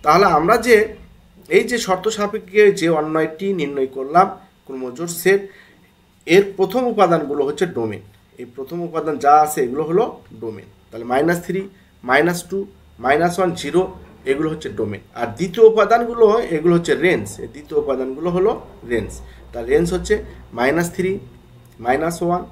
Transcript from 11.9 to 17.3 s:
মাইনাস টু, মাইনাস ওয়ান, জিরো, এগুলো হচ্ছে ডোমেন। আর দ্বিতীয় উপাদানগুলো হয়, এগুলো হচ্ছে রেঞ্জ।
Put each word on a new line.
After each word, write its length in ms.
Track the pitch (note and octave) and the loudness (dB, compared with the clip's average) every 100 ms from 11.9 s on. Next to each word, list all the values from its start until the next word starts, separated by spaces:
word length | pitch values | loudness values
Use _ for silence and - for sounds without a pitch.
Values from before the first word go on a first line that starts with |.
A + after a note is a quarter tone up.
| _ B2 | _ 0
মাইনাস 300 | C3+ E3 F3 - | 2 2 -2 -6
টু, 80 | F#3+ G3 - _ - | -8 -8 -14 _ -8
মাইনাস 360 | B2 D3 E3+ F3 | 0 2 2 0
ওয়ান, 120 | F#3 E3+ | -2 -2
জিরো, 220 | C#3+ D#3+ F#3 - - - - | -2 -2 -2 -6 -20 -14 -4
এগুলো 180 | C#3 D#3 | -2 -2
হচ্ছে 160 | D#3 C3+ G#2 | -6 -10 -6
ডোমেন। 220 | G#2+ G2 - A#2 | -6 -6 -14 -8
আর 60 | A#2+ G#2 | -8 -4
দ্বিতীয় 260 | F#3+ A3+ A3 | -6 6 6
উপাদানগুলো 520 | A3 G#3 A#3 A#3 A#3 A3 | 6 2 2 0 2 4
হয়, 120 | A3 - D#3+ | 4 0 0
এগুলো 160 | E3 E3+ | 2 2
হচ্ছে 180 | E3+ C3 | 2 0
রেঞ্জ। 220 | E3+ E3 G2 | 2 0 -4